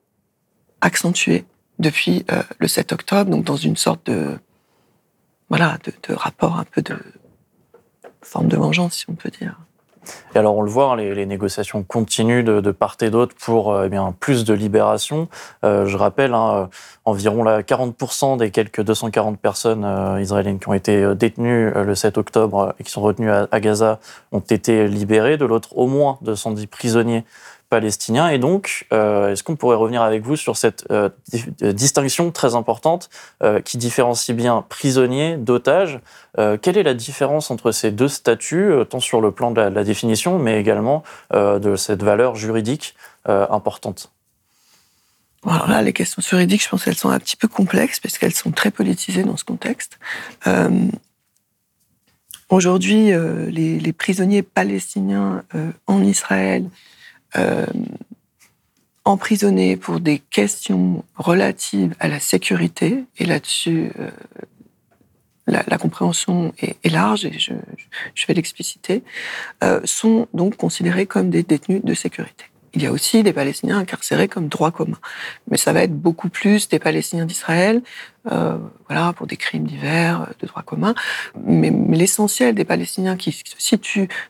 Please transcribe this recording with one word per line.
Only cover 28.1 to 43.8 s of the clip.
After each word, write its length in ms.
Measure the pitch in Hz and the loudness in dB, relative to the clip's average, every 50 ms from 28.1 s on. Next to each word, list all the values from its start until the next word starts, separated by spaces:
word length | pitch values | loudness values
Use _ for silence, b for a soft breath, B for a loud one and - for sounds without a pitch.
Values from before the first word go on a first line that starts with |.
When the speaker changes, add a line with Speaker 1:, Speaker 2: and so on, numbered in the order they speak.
| 113 135 170 170 | 0 2 2 2
Speaker 2:
Et 100 | 147 131 | 2 2
donc, 480 | 123 151 185 202 190 - - - - - | 2 2 0 0 -2 -4 -8 -8 -4 0
euh, 400 | - 110 107 107 104 101 - 101 | 0 2 2 2 2 2 2 0
est-ce 100 | 98 95 | -2 -4
qu'on 140 | - - 160 | -4 -6 -6
pourrait 200 | 143 - 123 120 | -2 2 2 4
revenir 260 | 110 113 110 120 120 | 4 2 0 2 2
avec 200 | 117 110 110 110 | 2 2 0 0
vous 140 | 110 123 151 | -2 -2 -4
sur 200 | 151 - - 107 | -2 -2 -4 -2
cette, 280 | - - 113 - - - - | 0 0 0 -2 -2 -6 -2
euh, 200 | 104 107 104 98 - _ _ - | 0 0 0 0 -2 _ _ -8
di-, 160 | - 117 117 - - - | -6 -6 -6 -8 -8 -2
euh, 100 | - 104 | -2 -2
distinction 580 | 98 104 127 139 - 147 139 131 - - 170 175 | 0 2 0 2 2 2 0 0 0 0 -2 -2
très 240 | 160 - - 127 117 | 0 0 0 2 2
importante, 560 | 120 113 - 113 - - 156 170 180 - B B B B B B B | 0 0 0 -2 0 0 0 0 0 -4 B B B B B B B
euh, 180 | - 107 107 98 | 2 2 2 2
qui 180 | - - - 123 | 0 -4 -6 -4
différencie 580 | 117 120 - - 123 120 120 - - - 117 | -4 -2 2 2 2 2 2 0 -2 -4 -2
bien 280 | 117 120 123 117 110 - - | 0 0 2 0 0 -2 -6
prisonniers 680 | - - - 139 127 131 127 123 127 139 151 165 165 | -10 -2 -2 2 4 4 2 2 2 0 -2 -2 -2
d'otages ? 640 | 147 110 120 123 120 - 131 147 185 196 165 139 120 B B B B B B - - | -4 0 0 0 2 4 2 2 2 2 0 -4 -8 B B B B B B -2 0
Euh, 180 | 107 107 107 | 2 2 0
quelle 200 | 107 - 180 180 | 2 0 0 2
est 60 | 214 | 2
la 120 | 185 147 127 | 2 2 0
différence 560 | 120 117 - 139 - 139 135 147 156 147 - | -2 -4 -10 -4 -2 0 0 0 -2 -2 -4
entre 220 | 123 113 - 117 | -6 -2 -2 -2
ces 180 | 107 - - 110 | -2 0 -2 -2
deux 180 | 104 104 127 147 | 0 2 0 0
statuts, 640 | 143 - - 123 117 - - - 160 175 202 208 | 0 0 2 2 2 2 0 -2 0 2 2 4
euh, 120 | 165 131 107 | 4 2 2
tant 160 | - - 127 | 0 -2 -6
sur 200 | - - - 113 | -4 0 2 2
le 120 | 110 104 | 2 2
plan 180 | - - 120 120 | 0 0 -2 0
de 100 | 113 113 | 2 2
la, 100 | 107 98 | 2 2
de 40 | 98 | 2
la 100 | 107 101 | 0 0
définition, 540 | 104 101 - - 117 110 107 - 175 185 180 | 0 -2 0 0 0 0 0 0 0 0 0
mais 200 | 135 113 110 107 | 2 2 0 2
également, 440 | 101 107 104 104 107 123 147 156 151 B B B B B | 2 2 2 2 2 0 0 0 -2 B B B B B
euh, 260 | - 107 101 101 101 101 | 2 2 4 4 2 2
de 180 | 101 104 98 | 2 0 0
cette 260 | 95 - - 104 92 | 0 0 -2 -2 0
valeur 320 | 101 104 104 107 123 127 113 | 2 2 4 4 4 2 0
juridique, 580 | 107 110 110 110 113 104 113 143 156 - - B B B B B B _ 110 | -2 -4 -2 -2 0 0 -2 -4 -4 -6 -14 B B B B B B _ 0
euh, 180 | 104 98 98 - | 2 2 2 2
importante ? 600 | - 104 - - - - | 0 -2 -2 -4 -6 -6